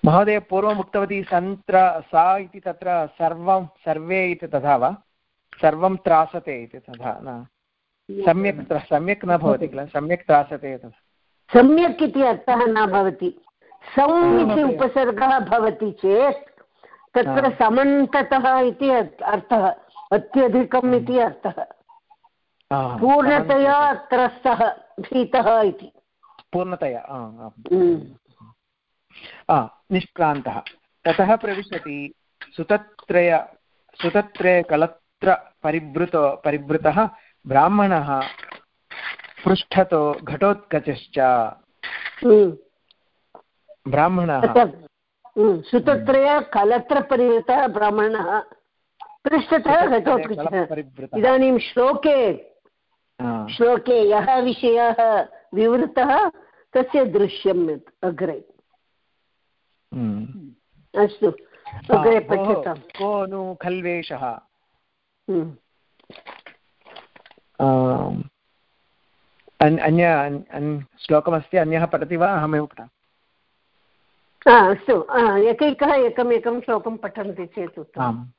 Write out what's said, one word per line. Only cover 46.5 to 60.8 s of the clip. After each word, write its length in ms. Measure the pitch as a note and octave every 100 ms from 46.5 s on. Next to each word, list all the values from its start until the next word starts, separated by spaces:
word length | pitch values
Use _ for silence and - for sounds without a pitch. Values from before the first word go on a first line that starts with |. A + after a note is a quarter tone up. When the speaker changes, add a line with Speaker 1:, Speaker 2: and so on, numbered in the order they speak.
| A3 G3+ A#3+ A#3+ C#4+ C#4 C4 B3 A3+ A3+ B3+ C4
Speaker 2:
ब्राह्मणः 760 | G3+ G#3 G#3+ G#3+ A3 F3 G#3+ G#3 - _ _ _ _ - -
पृष्ठतः 600 | C#4+ D4+ - D#4+ - D4+ F4
घटोत्कचः। 260 | A#3 F#3+
Speaker 1:
सुतत्रयकलत्रपरिवृतः। 1040 | B3+ D#3+ G#3 D#3+ F#3+ E3+ D3+ C#3+ - C3+ A3
Speaker 2:
इदानीं 420 | A#3+ C4 C4 B3
श्लोके, 800 | - - B3+ C#4 D4+ C#4 A3 - - _ _ _ _ _ _ _
Speaker 1:
आ। 260 | B3 A3+ G#3+
Speaker 2:
श्लोके 460 | - A#3 A#3+ A#3+
यः 440 | A#3+ G#3 G#3 - C4
विषयः 880 | B3 A#3 B3 A#3 A#3 A3+ A3+ G#3 D3 - _
विवृतः 800 | F3+ A3+ B3 E4 - B3+ C#4 G4+ - _ _ _
तस्य 320 | B3+ B3+ C#4+ B3
दृश्यम् 720 | F#3 G3+ - G3 F3+ E3 D3 - _
अग्रे। 440 | F3+ D3+ F#3 C#3+ - _ _ _ _ _ _ _ _ _ _ _ _ _ _
Speaker 1:
हम्म। 560 | C3+ A2+ G#2 A2 F#3 - _ _ _